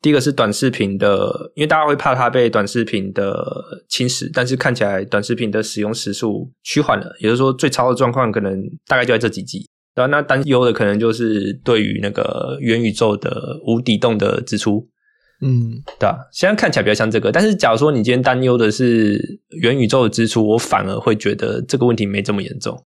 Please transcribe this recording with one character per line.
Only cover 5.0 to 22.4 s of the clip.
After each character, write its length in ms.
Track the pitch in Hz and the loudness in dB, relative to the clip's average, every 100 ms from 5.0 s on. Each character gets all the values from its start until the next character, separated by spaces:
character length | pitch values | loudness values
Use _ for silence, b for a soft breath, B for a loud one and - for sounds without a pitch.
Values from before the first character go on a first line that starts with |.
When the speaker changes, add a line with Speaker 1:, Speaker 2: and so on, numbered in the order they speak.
Speaker 1:
短 180 | 101 104 | -2 -2
视 140 | 104 117 | -2 -2
频 160 | 113 | -2
的 100 | 110 | -2
使 200 | 107 - | -4 -4
用 120 | 104 | -4
时 180 | 113 - | -4 -6
数 360 | 101 113 101 131 _ | -4 -4 -4 -8 _
趋 180 | - - | -4 -2
缓 160 | 147 104 | 0 0
了， 160 | - - | -4 -4
也 40 | |
就 80 | 107 | 0
是 60 | 120 | 2
说 160 | 135 | 2
最 160 | 127 151 | 2 -2
超 200 | 127 127 | 2 0
的 60 | 123 | 2
状 160 | 131 | 2
况 200 | 120 120 | 2 0
可 80 | 107 | 0
能 240 | 101 95 101 - _ | -2 -4 -6 -12 _
大 100 | 131 | 0
概 80 | 123 | 2
就 80 | |
在 60 | 113 | 2
这 100 | 113 | 2
几 140 | 104 | -4
季， 260 | - 98 - _ _ | -10 -12 -14 _ _
对 100 | - | -2
啊， 40 | 127 | 0
那 160 | 147 | 0
担 200 | 139 135 143 | 0 0 2
忧 180 | 127 123 | 4 4
的 80 | |
可 100 | 107 | 2
能 160 | 104 104 | 2 2
就 140 | 113 | 0
是 400 | 110 113 107 98 - | 0 0 0 -2 -4
对 200 | - 113 | 0 2
于 160 | 104 104 | 2 -2
那 80 | 101 | -4
个 480 | - - - - 135 | -2 -4 -4 -6 -4
元 200 | 131 113 | 0 0
宇 100 | 117 | 0
宙 240 | 104 110 104 | 2 0 0
的 440 | - - - - - | -4 -6 -8 -8 -2
无 120 | 117 | -2
底 160 | 123 107 | 2 2
洞 220 | 120 107 | 2 2
的 240 | 98 - | 0 -2
支 160 | - 104 | -4 -2
出。 300 | 110 104 - _ _ _ _ _ | 0 -2 -4 _ _ _ _ _
Speaker 2:
嗯。 420 | 135 127 117 117 - - | 0 0 0 -6 -14 -2
Speaker 1:
对 100 | 104 | -2
啊， 80 | - - | -2 -10
现 180 | - 180 | -2 0
在 60 | 208 | 2
看 160 | 208 | 0
起 80 | 131 | 0
来 40 | |
比 60 | 101 | 0
较 60 | 104 | 2
像 160 | 110 | 2
这 80 | 110 | 0
个， 120 | 110 | 2
但 120 | 107 | 2
是 100 | 214 | 2
假 180 | 202 127 | 2 2
如 60 | 113 | 4
说 140 | 151 | 2
你 60 | 135 | 2
今 140 | 110 | 2
天 80 | 123 | 2
担 220 | 127 127 | 2 2
忧 160 | 131 123 | 2 4
的 140 | 110 | 2
是 680 | 107 123 117 107 104 - - _ | 2 2 4 4 2 -4 -10 _
元 280 | - 117 135 | -2 0 2
宇 80 | 113 | 2
宙 160 | 135 | 4
的 80 | 117 | 2
支 180 | 117 113 | 2 0
出， 200 | - 107 | 2 2
我 100 | 110 | 2
反 260 | - 107 98 | 2 -2 -2
而 100 | 104 | -2
会 160 | - 107 | 0 0
觉 200 | 101 104 | -2 -2
得 260 | - 113 | -4 -4
这 160 | 127 131 | -2 0
个 80 | 120 | 2
问 100 | 113 | 2
题 120 | 101 | -2
没 160 | 101 | -2
这 100 | 98 | -4
么 80 | 101 | -4